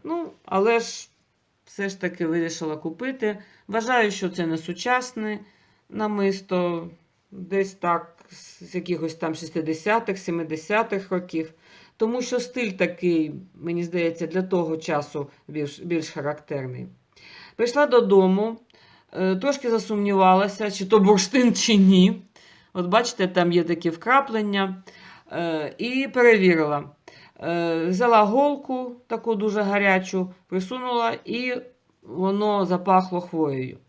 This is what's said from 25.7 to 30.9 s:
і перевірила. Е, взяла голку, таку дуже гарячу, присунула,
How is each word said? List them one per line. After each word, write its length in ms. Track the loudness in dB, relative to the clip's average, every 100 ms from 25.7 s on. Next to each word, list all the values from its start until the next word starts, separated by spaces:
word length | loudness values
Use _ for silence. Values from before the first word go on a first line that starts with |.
| -8
і 300 | -6 -4 -2
перевірила. 840 | 6 6 8 6 4 2 -2 -6 _ -20 -20 -20 -12
Е, 460 | -6 -4 -2 -2 -2
взяла 360 | 0 4 6
голку, 720 | 6 4 2 0 -6 -8 -8 -12 _
таку 280 | -6 -2
дуже 280 | -2 0 0
гарячу, 680 | 0 0 2 2 0 -4 -4 -8 _
присунула, 680 | -6 -6 -8 -4